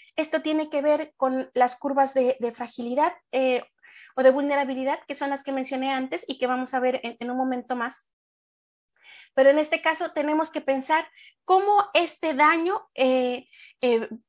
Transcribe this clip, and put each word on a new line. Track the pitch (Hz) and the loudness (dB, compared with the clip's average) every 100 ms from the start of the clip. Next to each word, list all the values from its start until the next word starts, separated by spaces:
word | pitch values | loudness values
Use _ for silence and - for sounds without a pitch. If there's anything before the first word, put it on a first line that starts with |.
| _ - | _ -8
Esto | 311 311 | -4 -4
tiene | 311 311 311 | -2 -2 -2
que | 294 | -2
ver | 294 294 311 _ | 0 0 -2 _
con | 262 262 262 | -2 -2 -4
las | 247 247 240 | 0 0 0
curvas | 277 277 269 | -4 0 2
de, | 269 247 254 | 2 0 0
de | 233 | -6
fragilidad, | 226 233 - 233 254 320 - _ | -8 -12 -10 -6 0 0 -2 _
eh, | 262 262 247 - _ - - - - | -2 0 0 -4 _ -20 -20 -12 4
o | |
de | 262 | 4
vulnerabilidad, | 262 285 285 269 262 262 262 - | 4 2 0 -2 -4 -4 -4 -6
que | 277 | -8
son | 277 | -6
las | 277 | -6
que | 277 | -6
mencioné | 269 262 262 269 | -6 -4 -4 -4
antes | 262 262 339 - | -4 -4 -6 -8
y | 269 | -6
que | 247 | -2
vamos | 254 254 | -2 -2
a | 262 | -2
ver | 254 254 | 0 -2
en, | 233 226 | -6 -10
en | 240 | -6
un | 254 | -4
momento | 262 247 247 247 | -2 -4 -6 -6
más. | 240 - - _ _ _ _ _ _ _ _ _ - - - | -6 -8 -18 _ _ _ _ _ _ _ _ _ -20 -20 -6
Pero | - 269 | 4 6
en | 294 | 6
este | 302 320 | 2 0
caso | 320 311 330 | -2 -2 -4
tenemos | 311 294 311 320 | -2 0 0 -2
que | 311 | -4
pensar | 294 269 269 311 311 - - _ | -2 -2 0 0 0 -12 -20 _
cómo | - 381 403 415 403 | 2 2 6 2 4
este | 330 330 - 320 | 0 0 -2 -4
daño, | 269 302 330 339 392 - - | 4 4 4 0 -4 -8 0
eh, | 262 254 247 247 - - - _ | 2 2 0 -4 -10 -20 -20 _
eh, | 247 226 - 220 | 0 0 -2 -10